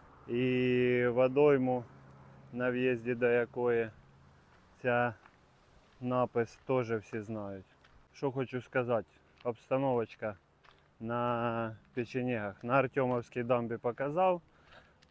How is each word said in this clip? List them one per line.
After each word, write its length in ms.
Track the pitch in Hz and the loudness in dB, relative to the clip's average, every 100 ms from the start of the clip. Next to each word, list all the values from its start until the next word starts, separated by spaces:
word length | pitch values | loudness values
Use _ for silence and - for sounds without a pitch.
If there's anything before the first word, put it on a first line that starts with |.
| - - - | -20 -18 -6
І 800 | 120 127 127 127 123 123 123 123 | -2 0 2 2 2 4 4 2
водойму, 760 | 120 131 131 147 143 127 127 117 - - - - - - | 2 2 6 6 6 2 -2 -6 -18 -20 -20 -20 -20 -12
на 180 | 120 123 | -4 -2
в'їзді 440 | 123 127 120 117 120 | 0 0 0 -2 0
до 100 | 120 | 4
якої 640 | 120 117 123 123 117 110 - - - - - _ - _ - | 4 2 -2 0 0 -2 -8 -20 -20 -20 -20 _ -20 _ -6
ця 320 | 127 120 120 110 - _ _ _ _ - _ - | 0 2 0 -2 -18 _ _ _ _ -20 _ -10
напис 540 | 127 127 120 120 113 - | -2 0 2 0 -2 -4
теж 360 | - 131 117 | -2 0 0
всі 300 | 113 - 113 | -4 -4 -10
знають. 440 | 104 110 101 98 - _ - - _ | -8 -8 -8 -10 -16 _ -20 -20 _
Що 180 | - 143 | -6 -6
хочу 300 | 127 123 127 | -4 -6 -6
сказати, 460 | - 131 120 113 95 _ _ - | -4 -2 0 0 -2 _ _ -10
обстановочка 920 | 123 113 - 135 139 120 110 - 110 101 _ _ - - _ - | -8 -8 -4 -2 0 0 -2 -6 -8 -8 _ _ -20 -20 _ -12
на 760 | 113 120 120 117 120 113 113 110 - | -6 -2 -2 0 -2 -2 -6 -8 -12
печенегах. 680 | 127 113 131 123 117 104 95 | -8 -6 -4 -2 -4 -6 -8
На 100 | 120 | 0
Артемовській 680 | 135 131 143 127 123 117 127 | 2 2 0 0 0 -4 -6
дамбі 340 | 120 123 117 117 | 0 0 0 -4
показав, 640 | 120 117 139 156 185 175 - _ - - - _ _ | -4 -4 -4 2 2 0 -6 _ -20 -20 -20 _ _